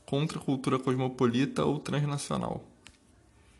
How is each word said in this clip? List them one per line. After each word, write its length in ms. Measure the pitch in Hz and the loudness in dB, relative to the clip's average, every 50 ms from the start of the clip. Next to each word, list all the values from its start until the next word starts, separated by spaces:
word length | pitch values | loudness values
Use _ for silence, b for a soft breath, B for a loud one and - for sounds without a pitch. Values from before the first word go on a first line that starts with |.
| - | -8
contra 320 | - - 139 151 160 - 160 | -2 0 0 0 0 -2 -4
a 40 | |
cultura 360 | - - 139 131 127 147 131 131 | -2 0 0 0 2 0 0 0
cosmopolita 880 | 131 139 127 127 131 127 127 - 131 120 113 123 139 131 - - 147 | 2 0 0 2 0 -2 0 2 2 4 4 4 2 2 2 0 2
ou 140 | 143 143 151 | 2 0 0
transnacional." 840 | - - 135 139 147 147 143 143 - - 156 - 58 - - - - - - - _ - - _ _ _ - - - _ b b b b b b | -2 -2 -2 0 0 0 -2 -4 -4 -4 -2 -2 -2 -2 -4 -6 -10 -14 -20 -20 _ -20 -20 _ _ _ -20 -20 -20 _ b b b b b b